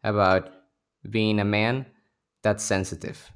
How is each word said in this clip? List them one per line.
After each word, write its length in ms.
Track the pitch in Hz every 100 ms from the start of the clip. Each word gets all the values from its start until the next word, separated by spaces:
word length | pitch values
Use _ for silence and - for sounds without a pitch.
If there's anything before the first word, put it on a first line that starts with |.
about 460 | 110 104 95 95 - - _ _ _ _ 101
being 300 | 110 107 104
a 40 |
man 420 | 101 104 110 127 131 _ _ _ _ _
that's 200 | 107 104
sensitive. 720 | - 98 95 - - - -